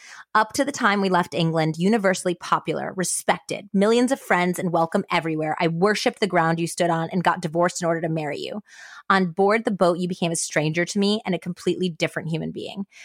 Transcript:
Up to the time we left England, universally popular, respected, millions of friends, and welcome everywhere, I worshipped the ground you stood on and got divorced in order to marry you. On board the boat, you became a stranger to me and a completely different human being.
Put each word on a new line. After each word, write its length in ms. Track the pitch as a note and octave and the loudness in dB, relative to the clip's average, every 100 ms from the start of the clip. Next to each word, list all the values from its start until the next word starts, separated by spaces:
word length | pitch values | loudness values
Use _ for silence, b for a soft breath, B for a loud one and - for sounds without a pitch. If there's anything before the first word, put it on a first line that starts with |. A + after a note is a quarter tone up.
| B B B | B B B
Up 180 | G#3+ A3 | 0 0
to 120 | - | 0
the 80 | C4+ | -2
time 280 | - A3+ G3+ | 0 0 2
we 80 | F#3+ | 2
left 260 | F3+ E3+ | 2 0
England, 420 | - E3 D#3+ D#3 D#3 | 0 0 2 0 2
universally 580 | F#3 A#3 F#3+ F#3 F#3 | 2 4 2 0 -2
popular, 580 | E3+ - D#3+ - D3+ C3+ F#3 | -4 0 -2 0 -4 -4 -4
respected, 720 | F3 - - F3 - - - | -4 -4 -2 -2 -2 -10 -2
millions 400 | F#3+ G3+ A#3 B3+ | 2 4 4 2
of 80 | C4+ | 0
friends, 380 | - F#3 F3+ F3+ | 0 2 2 0
and 120 | F#3 | 0
welcome 340 | E3 E3 G3+ - | 0 0 0 0
everywhere, 460 | F3+ D#3+ D#3 D#3 - | -2 0 -2 -2 0
I 100 | E3 | 0
worshipped 520 | E3 G3+ G#3 B3 - | 2 2 2 0 0
the 60 | G3+ | 0
ground 340 | F3 E3 E3 | 2 2 0
you 60 | E3+ | -2
stood 240 | - E3+ | 0 0
on 180 | E3 E3 | 0 0
and 140 | F#3+ | 0
got 160 | F3 E3+ | 0 0
divorced 420 | E3 E3 F3 - | -2 2 0 2
in 60 | E3+ | -2
order 140 | E3 | 0
to 60 | E3 | 0
marry 300 | D#3+ D3 C#3+ | -2 -4 -6
you. 240 | C#2+ G#3 - B B B - | -8 -10 -14 B B B 0
On 220 | F#3+ F3+ | 2 2
board 320 | D#3+ G3 A3+ | 2 2 2
the 60 | A3+ | 0
boat, 280 | G3 F3 F3 | 2 2 2
you 80 | F3+ | -2
became 240 | F#3 E3+ | -2 -2
a 60 | E3 | -2
stranger 480 | - E3 D#3 D#3+ | -2 0 0 0
to 140 | F3 G3+ | -2 0
me 240 | G3 G#3+ | 0 0
and 100 | F#3+ | -2
a 40 | E3+ | -4
completely 500 | F3+ E3+ F#3 - F3+ | -4 -6 -2 0 -2
different 400 | D#3 D#3+ - D#3 | -2 -4 -4 -4
human 240 | D#3+ D#3+ | -4 -4
being. 320 | D#3 C#3 - G3 B | -8 -10 -10 -12 B